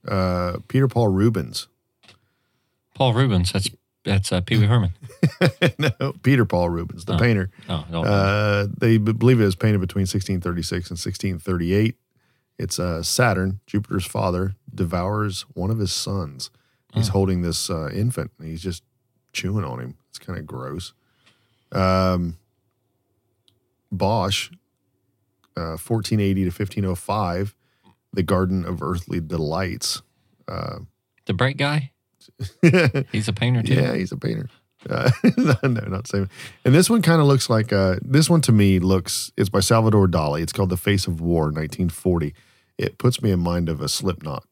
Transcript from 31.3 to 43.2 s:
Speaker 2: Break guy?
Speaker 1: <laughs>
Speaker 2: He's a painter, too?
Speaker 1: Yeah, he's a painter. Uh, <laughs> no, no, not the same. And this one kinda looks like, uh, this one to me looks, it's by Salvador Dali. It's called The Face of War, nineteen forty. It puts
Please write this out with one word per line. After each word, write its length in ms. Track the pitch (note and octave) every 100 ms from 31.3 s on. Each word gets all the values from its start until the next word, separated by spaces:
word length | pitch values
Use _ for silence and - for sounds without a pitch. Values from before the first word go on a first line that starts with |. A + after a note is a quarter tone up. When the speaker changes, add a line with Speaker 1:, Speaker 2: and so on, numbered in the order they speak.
Speaker 2:
Break 240 | F2+ B2+ C3+
guy? 340 | C#3+ D3+ C3+ _ _ _ - _ G#2 _
Speaker 1:
<laughs> 0 | E3+ F3+ D3+ C#3 -
Speaker 2:
He's 160 | G#2+ G#2
a 60 |
painter, 280 | G2 A#2+ B2
too? 100 | - -
Speaker 1:
Yeah, 200 | - -
he's 160 | F#3
a 60 | -
painter. 300 | - A2+ C3 _ _ _ -
Uh, 220 | - - B2+
<laughs> 140 | A#3+ G#3+
no, 160 | B3 B2
no, 180 | C#3 A2+ G#2+
not 160 | F#2+ A2+
the 20 |
same. 200 | G2+ F#2+ - - - B2
And 80 |
this 160 | C#3+ F#3
one 120 | A#3
kinda 200 | E3 E3
looks 260 | C#3+ C3+ -
like, 220 | A2 G#2+
uh, 260 | G2+ F#2+ F#2
this 280 | - C#3 D#3
one 120 | E3+
to 100 | -
me 280 | A2 G2+ F#2+
looks, 520 | F2+ F#2+ F2 - - -
it's 120 | F#2+
by 100 | G2+
Salvador 480 | F#2+ A2+ A2 G#2+ F#2+
Dali. 340 | E2+ D2+ D2+
It's 100 | E2
called 160 | - F#2+
The 80 | F2
Face 280 | - G2 F#2
of 140 | E2
War, 300 | E2+ E2+ D2+
nineteen 380 | D2+ D#2+ - F2+
forty. 440 | - F#2 F2 D2+ - _ _ _ _
It 200 | - -
puts 240 | B2+ B2